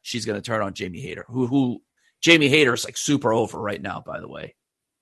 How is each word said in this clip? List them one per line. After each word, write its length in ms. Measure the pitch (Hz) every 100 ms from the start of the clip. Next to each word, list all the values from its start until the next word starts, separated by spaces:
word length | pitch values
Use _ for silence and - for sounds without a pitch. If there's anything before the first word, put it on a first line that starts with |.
she's 240 | - 120 110
gonna 160 | 104
turn 220 | 120 110
on 100 | 98
Jamie 280 | 95 92 85
Hayter, 240 | 85 - -
who, 160 | 123 120
who 380 | 139 127 113 _ _ _ _
Jamie 280 | 165 165 139
Hayter 240 | 156 131
is, 100 | 120
like, 140 | - -
super 340 | - 143 120
over 260 | 113 107 80
right 240 | 104 101
now, 220 | 95 95 -
by 140 | -
the 80 | 87
way. 260 | 73 - _ _ _ _ _